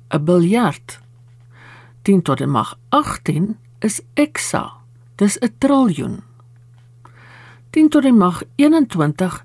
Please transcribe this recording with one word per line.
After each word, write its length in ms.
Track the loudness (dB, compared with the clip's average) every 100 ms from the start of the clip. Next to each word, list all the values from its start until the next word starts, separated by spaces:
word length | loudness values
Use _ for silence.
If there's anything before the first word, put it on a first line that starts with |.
| -6
'n 140 | -4
biljard. 760 | 2 2 2 2 0 -4 -12 -20 _ _ _ -20 _ -20 -20 -20 -20 -6
Tien 200 | 0 2
tot 160 | 2 -2
die 80 | -2
mag 320 | -2 -4 -8 -4
agtien 680 | -2 -2 -6 -6 -4 -4 -6 _ -8
is 200 | -6 -6 -6
exa, 580 | -4 -4 -4 -8 -6 -8 -16 _ _ _ -2
dis 220 | -2 -2
'n 100 | -6 -2
triljoen. 640 | 0 2 2 -2 -6 -10 -16 -20 -20 -20 _ _ _ _ -20 -20 -20 -20 -20 -20 _
Tien 180 | 2 4
tot 140 | 4
die 100 | 4
mag 300 | 4 4 -2 -6 0
eenentwintig 880 | 2 4 2 0 -2 -2 -4 -6